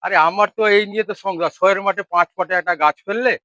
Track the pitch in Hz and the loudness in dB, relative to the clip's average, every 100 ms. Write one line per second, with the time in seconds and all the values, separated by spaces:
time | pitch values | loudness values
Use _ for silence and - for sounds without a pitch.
0 | 180 185 160 190 208 - 214 202 208 208 | 0 2 2 2 -2 0 2 2 0 -4
1 | 208 202 196 175 165 - 185 190 196 190 | -6 -6 -6 -4 -4 0 0 2 -2 -4
2 | 196 175 175 - 165 180 175 170 151 151 | -2 0 0 -2 -4 -2 -2 0 0 0
3 | - 214 254 170 | -6 -2 -2 -2